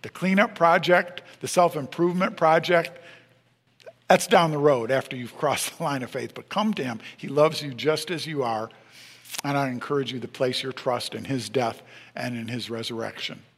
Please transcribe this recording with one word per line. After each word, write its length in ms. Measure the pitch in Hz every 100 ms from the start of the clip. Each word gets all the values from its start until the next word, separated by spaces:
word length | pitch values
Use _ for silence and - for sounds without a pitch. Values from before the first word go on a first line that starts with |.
The 80 | 113
cleanup 460 | - 185 190 214 -
project, 640 | 170 175 156 180 180 - - -
the 60 | -
self-improvement 880 | 185 175 160 127 - 175 180 190 -
project, 600 | 165 165 165 170 156 - - - _ _ _ _ _ _ - _ _
that's 200 | 185 -
down 240 | 220 165
the 60 | 151
road 340 | 147 131 113
after 240 | 135 - 131
you've 220 | 120 -
crossed 400 | 147 120 - -
the 60 |
line 200 | 160 139
of 60 | 123
faith. 240 | 135 117
But 160 | - -
come 240 | 190 214 202
to 80 |
him. 160 | 127 110 - -
He 100 | 143
loves 340 | 143 156 156
you 120 | 147
just 360 | 120 135 151 -
as 160 | 165 131
you 180 | 147
are. 260 | 123 110 110 - - - - - - -
And 140 | 143 143
I 120 | 135
encourage 420 | 123 - 143 127
you 80 | 127
to 80 | 117
place 360 | - 131 120
your 100 | 135
trust 400 | - 135 120 -
in 120 | 117 107
his 240 | 131 107
death 320 | 135 117 113 - - - -
and 200 | 123 120
in 120 | 113
his 220 | 120 107
resurrection 720 | 113 113 117 107 - - - _